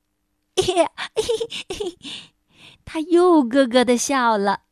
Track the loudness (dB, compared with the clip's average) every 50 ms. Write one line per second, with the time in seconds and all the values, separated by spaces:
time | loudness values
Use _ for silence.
0 | _ _ _ _ _ _ _ _ _ _ _ -4 -2 0 0 0 0 0 -2 -8
1 | -14 -8 -6 -6 -4 -4 -4 -4 -6 -8 -10 -12 -12 -12 -10 -8 -8 -10 -10 _
2 | -16 -16 -16 -16 -18 -20 _ _ _ _ _ _ -20 -20 -20 _ _ -10 -8 -8
3 | -2 0 2 4 4 6 6 4 4 4 2 2 2 2 2 2 2 2 2 0
4 | 0 -2 -2 0 0 0 0 0 0 0 -2 -2 _ _